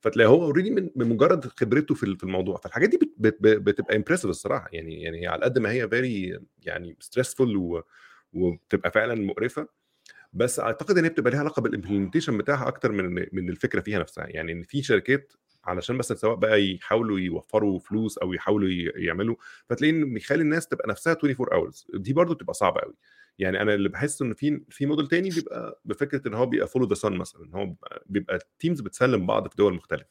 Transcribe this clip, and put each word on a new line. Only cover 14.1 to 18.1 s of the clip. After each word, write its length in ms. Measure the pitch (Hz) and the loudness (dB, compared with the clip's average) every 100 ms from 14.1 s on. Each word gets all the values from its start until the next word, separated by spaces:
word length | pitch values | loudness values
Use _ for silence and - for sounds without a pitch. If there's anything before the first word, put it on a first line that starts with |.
| - 73 | -8 -10
يعني 220 | 78 82 | -8 -8
إن 120 | 85 | -8
في 200 | 87 143 | -6 -6
شركات 500 | 135 107 107 139 139 _ _ _ - | 2 2 4 -2 -2 _ _ _ -8
علشان 300 | 92 - 127 | -6 -4 -4
مثلًا 220 | 120 113 | -4 0
سواء 180 | 110 113 | 0 2
بقى 280 | 107 107 98 | 4 4 4
يحاولوا 480 | 90 - 110 113 98 | -2 0 0 2 0
يوفّروا 600 | 92 80 - 110 104 92 | -2 -4 -2 0 2 0
فلوس 380 | - 104 110 | -2 -2 -2